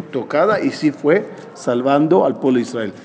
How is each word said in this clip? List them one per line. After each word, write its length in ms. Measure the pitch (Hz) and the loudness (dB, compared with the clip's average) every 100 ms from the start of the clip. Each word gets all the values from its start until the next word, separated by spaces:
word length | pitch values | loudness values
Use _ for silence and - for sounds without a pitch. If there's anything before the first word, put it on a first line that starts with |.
| - | -8
tocada 500 | 131 - 147 196 196 | -8 -2 0 2 2
y 100 | 139 | -2
sí 200 | - 156 | 0 -2
fue 360 | 135 147 190 220 - - | 0 2 2 0 -12 -18
salvando 720 | - - 120 131 143 156 185 | -8 -2 0 2 2 4 4
al 160 | 151 113 | 2 0
pueblo 160 | 135 127 | 0 2
de 60 | |
Israel. 300 | 113 120 104 - | 0 -4 -8 -10